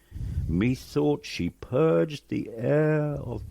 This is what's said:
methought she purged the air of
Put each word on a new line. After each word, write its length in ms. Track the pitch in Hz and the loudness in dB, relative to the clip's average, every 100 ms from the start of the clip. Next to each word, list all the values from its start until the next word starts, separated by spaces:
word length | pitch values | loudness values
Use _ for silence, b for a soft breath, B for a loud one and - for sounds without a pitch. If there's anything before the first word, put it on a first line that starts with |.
| B B B B - | B B B B 0
methought 800 | 85 113 127 - - 147 147 - | 2 2 0 -2 0 2 0 -4
she 240 | - 87 | -4 -4
purged 800 | - - 127 160 165 165 147 - | -4 -2 2 4 4 2 -2 -6
the 200 | 117 - 113 | -6 -4 -4
air 600 | 127 147 156 156 147 143 | 0 2 4 2 0 -2
of 280 | 131 117 - | -6 -8 -8